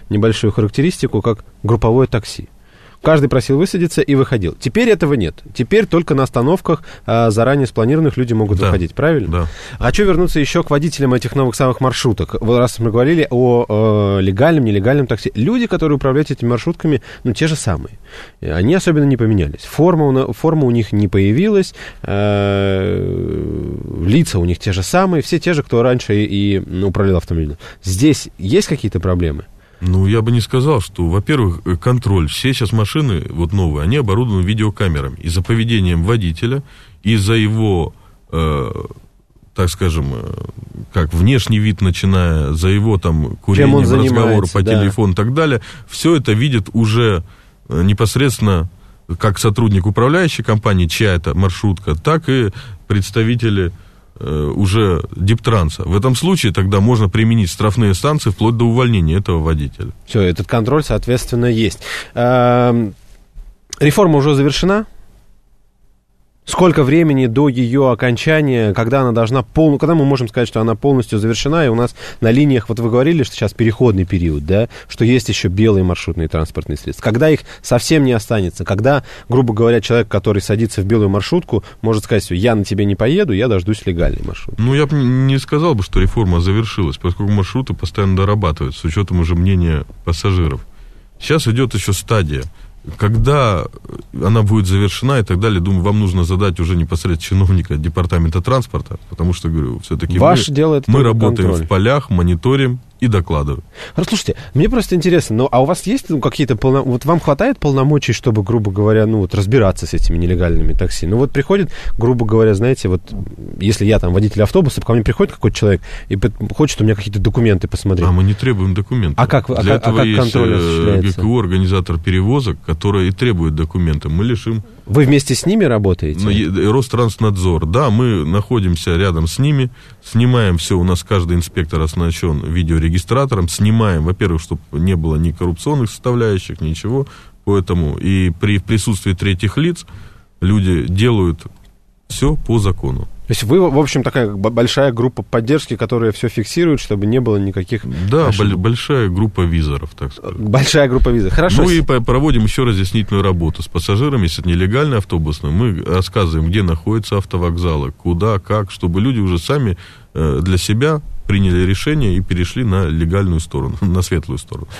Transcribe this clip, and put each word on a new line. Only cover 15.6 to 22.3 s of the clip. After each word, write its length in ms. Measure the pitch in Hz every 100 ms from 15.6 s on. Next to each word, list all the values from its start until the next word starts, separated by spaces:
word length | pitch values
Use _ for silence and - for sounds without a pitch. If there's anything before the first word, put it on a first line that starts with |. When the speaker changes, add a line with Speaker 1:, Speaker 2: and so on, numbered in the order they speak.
| 233
Speaker 1:
которые 260 | 175 156
управляют 380 | 147 139 135 151
этими 160 | 135 117
маршрутками, 520 | 120 - - 160 135 - -
ну, 100 | 127
те 120 | 110 156
же 80 |
самые. 460 | 160 - 78 - - - - - -
И 60 | -
они 260 | 78 104
особенно 300 | 185 180 151
не 120 | 143 123
поменялись. 460 | 113 104 76 73
Форма 460 | - - 170 165 143
у 20 |
на-, 220 | 131 131
форма 320 | 113 160 160 127
у 60 |
них 180 | 117 107
не 160 | 104 101
появилась, 680 | 98 98 117 208 202 185 - - -
э, 1500 | - 101 104